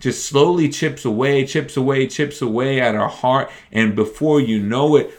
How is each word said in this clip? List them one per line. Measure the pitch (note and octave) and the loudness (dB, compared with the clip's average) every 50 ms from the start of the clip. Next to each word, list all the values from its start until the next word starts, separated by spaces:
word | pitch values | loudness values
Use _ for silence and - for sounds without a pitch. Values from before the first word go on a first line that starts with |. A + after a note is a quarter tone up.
just | - C3 - - - | -4 -4 -4 -4 -4
slowly | - C#3 C#3 D3 F3 F3 F3 D#3+ C#3 | -2 2 4 4 4 4 2 2 0
chips | C#3 - D#3+ D3+ C3+ - - | 0 -2 -4 -4 -4 -4 -4
away, | B2+ G#2+ G#2+ C3 C#3 C#3+ C#3 C#3 | -4 -2 0 0 2 2 0 0
chips | C#3 - D#3+ C#3 C3 - C3+ | 0 -2 -4 -4 -4 -4 -2
away, | C3 C3+ C3+ C3+ C3+ C3 | 0 0 0 0 0 -2
chips | - - D3+ C#3+ - - | -2 -4 -4 -4 -4 -4
away | C3+ A#2 G#2+ A#2 B2+ C3+ C3+ C3 | -4 -2 -2 0 0 0 0 0
at | B2 A#2 G#2+ | 0 0 0
our | G#2+ G#2 A#2 | 0 -2 -2
heart. | - - - B2+ B2+ C3+ - - - - - - | -4 -2 -2 0 0 0 0 -4 -8 -16 -16 -6
And | - A2 A2+ G#2+ G2+ | -2 0 0 2 2
before | G#2+ G#2+ - - - D3 D#3 D3+ D3 | 0 -2 -2 -2 -2 0 2 2 2
you | C3 A2+ A2 G#2+ | 2 2 0 -2
know | G2+ G#2 A#2 C3 C#3+ D#3 D3+ C3+ | -2 -2 0 0 2 4 4 4
it, | - - - | 2 0 -8